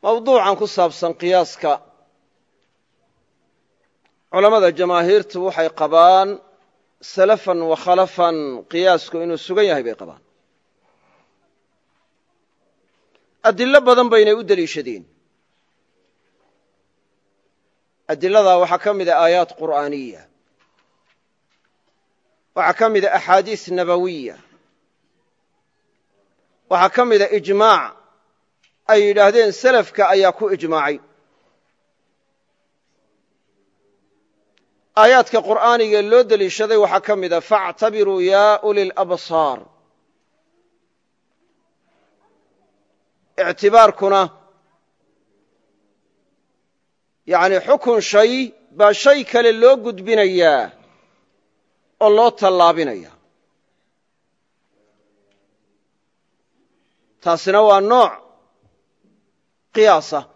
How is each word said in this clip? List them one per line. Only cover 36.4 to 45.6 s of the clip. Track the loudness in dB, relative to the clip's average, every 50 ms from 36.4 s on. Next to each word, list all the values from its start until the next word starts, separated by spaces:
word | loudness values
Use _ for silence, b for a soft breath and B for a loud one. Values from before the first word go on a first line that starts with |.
| -2 -4 -4 -6 -4 -2 0
waxaa | 0 0 2 0 -2
ka | -2 -2 -4
mid | -4 -2 -4 -4
ah, | -4
"Factabiruu | -2 -2 -2 -2 -2 -4 -6 _ -4 -4 -2 -2 -2 -2 -2 -2
yaa | -2 0 2 2 4 2 2 0 -2
ulil | -4 -2 -2 -4 -4 -4
absaar." | -6 -4 -4 -6 -8 -8 -6 -2 -2 -2 -2 -4 -8 -12 _ _ _ _ _ _ _ _ _ _ _ _ _ _ _ _ _ _ _ _ _ _ _ _ _ _ _ _ _ _ _ _ _ _ _ _ _ _ _ _ _ _ _ _ _ _ _ _ _ _ _ _ _ _ _ _ _ _ _ _ _ _ _ _ _ _ _ _ _ _ _ _ _ _ -6
Ictibaarkuna, | -6 -6 -6 -2 0 4 6 6 6 6 4 0 -4 -2 0 0 -2 -4 -8 _ _ _ _ _ _ _ _ _ _ _ _ _ _ _ _ _ _ _ _ _ _ _ _ _